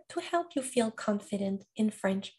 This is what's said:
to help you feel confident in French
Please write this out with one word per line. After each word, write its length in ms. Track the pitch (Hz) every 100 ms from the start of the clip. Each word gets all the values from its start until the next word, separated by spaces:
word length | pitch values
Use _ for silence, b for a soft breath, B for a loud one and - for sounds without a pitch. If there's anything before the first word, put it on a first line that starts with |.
| -
to 120 | 339
help 360 | - 349 339 277
you 60 |
feel 280 | 254 247 226
confident 720 | - - 208 - 196 196 196 - -
in 140 | 214
French 420 | - 190 196 -